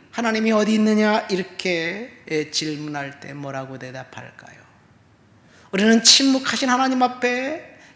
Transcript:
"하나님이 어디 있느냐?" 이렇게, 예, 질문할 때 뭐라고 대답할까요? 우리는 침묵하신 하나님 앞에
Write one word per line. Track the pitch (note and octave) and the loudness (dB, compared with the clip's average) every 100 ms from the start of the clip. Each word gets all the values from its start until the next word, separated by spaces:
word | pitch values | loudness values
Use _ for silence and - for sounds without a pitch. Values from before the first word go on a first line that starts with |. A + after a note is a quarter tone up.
| _ | _
"하나님이 | - A3+ A3 A3 | -6 -2 0 2
어디 | G#3+ G#3 | 2 4
있느냐?" | A3 G#3+ G#3+ G#3+ G#3+ - | 4 4 4 4 2 0
이렇게, | F#3 F#3 - F#3 E3+ E3 G3 B3+ - - | -4 -4 -6 -2 -2 -2 -6 -12 -16 -6
예, | D#3 D3+ | -4 -2
질문할 | - D#3 D3 D3+ C#3+ C#3 C3 | -4 -4 -8 -8 -8 -10 -12
때 | C#3 | -16
뭐라고 | C#3+ C#3 C3+ C3+ C3 | -12 -10 -10 -10 -12
대답할까요? | C3 C3 C3 - B2 - - - - _ _ _ _ _ _ _ _ - - | -14 -14 -16 -18 -18 -20 -20 -20 -20 _ _ _ _ _ _ _ _ -20 -6
우리는 | F#3+ G#3+ A3+ | 0 4 6
침묵하신 | A#3 - C4+ C4 C4+ - C4 | 6 6 6 2 0 -2 0
하나님 | B3 C4 B3+ | 2 2 2
앞에 | B3 B3 A#3+ B3 C4+ E4+ - - - | 0 0 -2 -2 -4 -8 -12 -20 -20